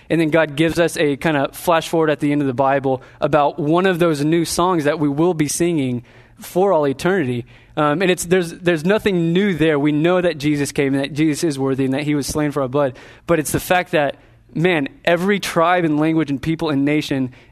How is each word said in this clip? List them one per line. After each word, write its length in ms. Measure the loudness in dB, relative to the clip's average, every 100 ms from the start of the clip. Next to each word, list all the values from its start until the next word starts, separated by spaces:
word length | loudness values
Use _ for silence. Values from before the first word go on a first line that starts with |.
| -4
And 120 | 0
then 100 | 2
God 260 | 2 0 0
gives 220 | 0 2
us 180 | 0 0
a 200 | -2 0
kind 200 | 0 0
of 180 | -2
flash 340 | -4 0 0 0
forward 200 | 0 0
at 120 | 0
the 120 | 0
end 80 | 0
of 60 | -2
the 80 |
Bible 480 | 0 0 0 0 -4 -6 -6
about 380 | 0 2 2 0
one 280 | 0 2 2
of 120 | 2
those 260 | 2 2
new 200 | 0 0 0
songs 380 | 0 2 2
that 140 | 0 0
we 100 | 0
will 260 | 0 0
be 140 | 0 -2
singing 540 | 0 0 0 -2 -4 -8 -20 -20 -20
for 360 | -8 -2 2
all 140 | 2 0
eternity. 580 | 0 0 0 -2 -4 -8 -18 -12 -2
Um, 240 | 0 2
and 100 | 2
it's, 140 | 0
there's, 280 | 2 0 0
there's 340 | -4 -2 0 2
nothing 480 | 0 0 0 0
new 200 | 2 0
there. 240 | 2 2 2
We 140 | 2
know 280 | 2 2 2
that 180 | 0 -2
Jesus 340 | -2 -2 -2
came 220 | -2 0
and 100 | 0
that 80 | -4
Jesus 320 | -2 0 0
is 140 | -2 -2
worthy 260 | -2 -2
and 100 | -2
that 100 | -2
he 100 | -2
was 120 | -2 -2
slain 240 | -4 -4
for 120 | -2
our 60 | -2
blood. 300 | -2 -2 -4 -20 -12 -2
But 120 | -2
it's 140 | 0
the 80 | -4
fact 320 | 0 -2 0
that, 240 | 0 -2 -4 -16 -20 _
man, 340 | -2 0 0 -2 -4
every 340 | 0 0 2 0
tribe 460 | 0 0 2 2
and 160 | 2 0
language 300 | 0 0 0
and 100 | -4
people 300 | -4 -4 -2
and 160 | 0 0
nation 460 | 0 -2 -4 -4 -8 -16